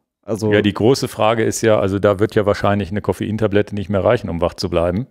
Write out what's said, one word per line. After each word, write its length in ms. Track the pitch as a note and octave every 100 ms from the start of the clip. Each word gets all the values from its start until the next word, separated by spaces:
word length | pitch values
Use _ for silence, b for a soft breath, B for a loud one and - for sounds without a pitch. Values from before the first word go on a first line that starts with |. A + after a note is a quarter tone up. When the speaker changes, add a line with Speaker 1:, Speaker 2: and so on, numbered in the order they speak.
| _ _
Speaker 1:
Also 280 | - G#2+ G#2+
Speaker 2:
Ja, 100 | G#2
die 120 | G#2
große 340 | - A2 C3+ B2+
Frage 360 | - G#2+ A#2 A2
ist 160 | -
ja, 180 | A2+ G#2+
also 200 | G2 G2
da 200 | G2+ G2
wird 140 | G#2+ A2
ja 100 | G2+
wahrscheinlich 420 | G2 G#2 G2+ F2+
eine 100 | G#2
Koffeintablette 720 | - - G2+ A2 A2 G2+ G#2 G2+
nicht 140 | F#2+
mehr 140 | G2+
reichen, 240 | G2 A2+ G2
um 120 | E2+
wach 140 | E2+ -
zu 140 | F2+
bleiben. 360 | E2+ F2 F#2 C3+